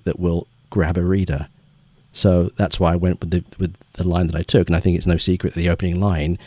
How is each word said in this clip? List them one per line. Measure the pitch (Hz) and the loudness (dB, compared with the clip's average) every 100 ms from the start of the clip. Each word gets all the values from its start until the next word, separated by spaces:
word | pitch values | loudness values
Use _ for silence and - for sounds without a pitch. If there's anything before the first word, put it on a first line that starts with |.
| - | -4
that | 85 | -2
will | 87 85 - _ _ | -2 -2 -4 _ _
grab | 101 80 85 | -2 0 0
a | |
reader? | 87 196 - 69 - _ _ _ _ _ _ | 0 0 0 -4 -6 _ _ _ _ _ _
So | - 104 90 87 - | -2 2 4 2 0
that's | 101 - | -2 0
why | 85 | 0
I | 85 | 2
went | 90 87 | 0 -2
with | 85 | -2
the, | 87 - - | -2 -4 -6
with | 90 - - | -6 -6 -14
the | - 90 | -6 -2
line | 85 85 | 0 0
that | 82 | -2
I | |
took, | 85 113 85 | 0 2 2
and | 85 | 2
I | |
think | 95 85 | 2 0
it's | 92 | 2
no | 82 | 0
secret | - 90 - | 0 -2 -2
that | - | -2
the | 87 | 0
opening | 82 90 87 | 0 -2 0
line | 101 82 76 92 | 0 0 -2 -4